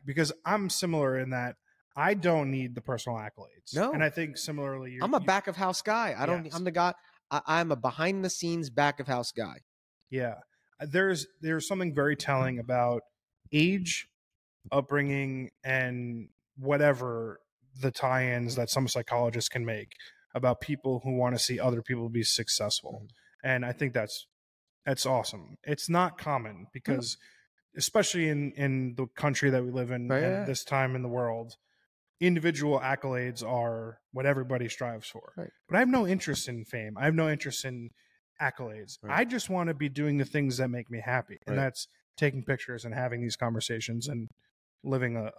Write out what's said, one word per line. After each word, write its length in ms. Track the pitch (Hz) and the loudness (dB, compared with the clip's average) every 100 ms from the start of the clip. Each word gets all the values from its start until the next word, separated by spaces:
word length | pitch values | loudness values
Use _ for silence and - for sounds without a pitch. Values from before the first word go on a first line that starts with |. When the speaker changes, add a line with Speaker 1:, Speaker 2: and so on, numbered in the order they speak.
Speaker 1:
because 260 | 139 139 151 - | -4 0 0 0
I'm 240 | - 208 196 | 0 2 2
similar 500 | - 180 160 139 131 | 0 0 2 2 0
in 120 | 131 | -2
that 260 | 127 123 - _ _ _ - | -2 -4 -8 _ _ _ 0
I 160 | 165 | 2
don't 360 | 208 175 165 139 | 4 4 4 4
need 240 | 135 127 | 0 -2
the 60 | 120 | -6
personal 340 | 113 123 - 113 | -4 -4 -2 -4
accolades. 560 | 107 - 101 - - | -6 -12 -20 -20 -6
Speaker 2:
No. 180 | 143 226 | -2 0
Speaker 1:
And 100 | 302 | 2
I 60 | 156 | 0
think 260 | 147 160 131 | 0 -6 -6
similarly, 560 | - 147 139 135 131 | -6 -4 -4 -6 -8
you're, 120 | 127 | -4
Speaker 2:
I'm 100 | 185 | 0
a 60 | 277 | 2
Speaker 1:
you 40 | 190 | 4
Speaker 2:
back 200 | 190 202 | 2 2
of 100 | 170 | 0
house 240 | 190 180 | 0 0
guy. 340 | - 220 220 117 | 0 0 0 0
I 80 | 143 | 0
don't, 180 | 175 160 | 0 -2
Speaker 1:
Yes. 80 | |
Speaker 2:
I'm 100 | 165 | -4
the 60 | 180 | -2
guy, 200 | 170 175 - _ _ - | 2 2 2 _ _ -4
I, 100 | 143 - | -2 2
I'm 240 | 160 165 | 2 4
a 40 | 139 | 2
behind 460 | 127 127 165 196 | 0 2 0 2
the 40 | 185 | -2
scenes 380 | - 170 170 147 | -2 -2 -2 -2
back 300 | 120 143 143 | 2 2 2
of 60 | 135 | -2
house 240 | 127 120 | -2 -2
guy. 280 | - 104 64 _ _ _ _ - | -6 -8 -10 _ _ _ _ -6
Speaker 1:
Yeah. 240 | 131 120 107 - _ _ - | -4 -4 -6 -14 _ _ -12
Uh, 60 | 151 | -2
there's, 380 | 160 190 175 143 - | 2 4 2 -4 -8
there's 260 | 160 160 156 | -2 -2 -2
something 260 | 190 180 | -2 0
very 220 | 143 143 143 | 2 2 2
telling 420 | - 139 131 123 | 2 2 2 0
about 440 | 117 123 120 120 - _ _ _ - | 0 2 2 2 -4 _ _ _ -2
age, 560 | 151 165 196 175 - - _ _ _ _ _ - | 2 4 2 -2 -4 -6 _ _ _ _ _ -2
upbringing, 800 | 139 131 143 139 139 135 131 127 _ | 0 2 0 2 0 -2 -4 -8 _
and 680 | 131 131 127 123 120 117 104 _ _ - | -2 0 0 -2 -6 -8 -12 _ _ -8
whatever 840 | 135 143 147 131 127 117 113 - _ _ _ 131 | 0 4 6 4 0 -4 -6 -10 _ _ _ -2
the 100 | 131 | -2
tie-ins 640 | - 131 131 127 123 120 123 | 0 2 4 2 0 0 -2
that 140 | 120 | 0
some 180 | - 135 | 0 0
psychologists 600 | - 117 120 120 117 - | 0 0 2 2 0 -2
can 160 | 131 | -2
make 280 | 117 110 104 - - - _ | -4 -6 -8 -16 -20 -20 _
about 260 | 127 127 120 | 0 2 0
people 400 | - 143 135 127 | -2 -4 0 -2
who 120 | 135 127 | 0 2
wanna 220 | 123 123 | 2 2
see 220 | - 120 | 0 2
other 200 | 127 117 | 2 2
people 280 | 113 123 117 | -2 -2 -2
be 160 | 117 | 0
successful. 800 | 110 - 113 - 104 - - - | 0 0 0 -2 0 -2 -6 -14
Speaker 2:
Mm-hmm. 440 | 104 _ _ _ 135 | -14 _ _ _ 0
Speaker 1:
And 140 | 127 | 0
I 80 | 123 | 0
think 200 | 123 139 | -2 0
that's, 320 | 120 107 - - _ _ _ _ _ | 0 -2 -6 -16 _ _ _ _ _
that's 220 | - 131 127 | -4 -2 0
awesome. 500 | 131 104 104 80 - | 0 -2 -8 -16 -12
It's 260 | - 147 - | -6 -4 0
not 300 | 170 180 175 | 2 2 -2
common 440 | - 139 110 98 | -2 -2 -4 -12
Speaker 2:
No. 40 | 95 | -14
Speaker 1:
because, 440 | 131 - 131 117 - - _ _ _ _ 151 | -10 -2 -2 -2 -8 -12 _ _ _ _ -4
especially 520 | - 220 196 180 160 | 2 2 2 2 2
in, 220 | 147 143 - | 2 -2 0
in 380 | 139 131 131 120 | 0 2 -2 -2
the 100 | 131 - | -6 0
country 340 | 147 135 143 | 0 4 4
that 140 | 131 | 4
we 60 | 123 | 2
live 200 | 127 123 | -2 -2
in 160 | 123 120 | -2 0
Speaker 2:
Right, 140 | 131 | 2
Speaker 1:
and 80 | 165 | 2
Speaker 2:
yeah, 60 | 190 | 0
yeah. 40 | |
Speaker 1:
this 200 | 196 131 | -2 -4
time 320 | - 139 131 127 | 0 2 2 0
in 60 | |
the 60 | 123 | -2
world, 480 | 123 120 113 117 - _ _ _ _ _ - | -2 -2 -2 -8 -14 _ _ _ _ _ 2
individual 580 | 180 170 165 147 147 135 | 4 4 2 2 2 2
accolades 640 | 131 135 135 127 123 120 113 | 2 -2 -2 -2 -2 -4 -2
are 520 | 123 117 113 113 113 _ | 0 0 -2 -8 -12 _
what 140 | 131 139 | -2 2
everybody 420 | 139 123 127 120 | 2 2 -2 -2
strives 400 | - 123 113 - | -4 -6 -6 -10
for. 240 | - - - | -14 -16 -14
Speaker 2:
Right. 140 | 170 - - | -14 -14 -2
Speaker 1:
But 80 | 180 | 2
I 20 | |
have 80 | 247 | 4
no 180 | 254 196 | 4 4
interest 420 | 190 - 139 - | 2 0 -2 -2
in 160 | 120 | -6
fame. 320 | 110 120 107 104 | -6 -8 -6 0
I 60 | |
have 100 | 139 | 2
no 140 | 160 156 | 4 2
interest 360 | 151 143 127 | 0 -4 -6
in 260 | 135 123 117 - _ _ _ - | -6 -8 -10 -16 _ _ _ -4
accolades. 580 | 143 - 123 107 101 - | -4 -2 -10 -10 -14 -12
Speaker 2:
Right. 160 | 104 147 | -2 2
Speaker 1:
I 40 | |
just 260 | 240 247 - | 2 0 -2
wanna 240 | 185 170 | 0 0
be 140 | 151 147 | 0 -2
doing 280 | 135 147 143 | 0 2 2
the 60 | |
things 320 | 135 151 139 123 | 2 2 2 2
that 100 | 127 | 0
make 220 | 123 113 | -2 -6
me 100 | 117 | -8
happy. 340 | 110 127 - - - | -2 -2 -2 -10 -4
And 100 | 135 | 0
Speaker 2:
Right. 80 | |
Speaker 1:
that's 240 | 135 - - _ _ - | 0 -2 -12 _ _ 0
taking 280 | 147 135 | 2 2
pictures 400 | 120 131 - 120 | -2 -2 -4 -8
and 100 | 120 | -6
having 260 | 110 127 120 | -2 -2 -2
these 160 | 120 - | -4 -2
conversations 720 | 123 113 - 113 110 117 123 | 0 0 -2 -4 -4 -4 -4
and 200 | 127 110 - _ _ _ _ | -6 -8 -14 _ _ _ _
living 320 | 139 135 123 117 | -2 0 2 0
a, 160 | 110 | -4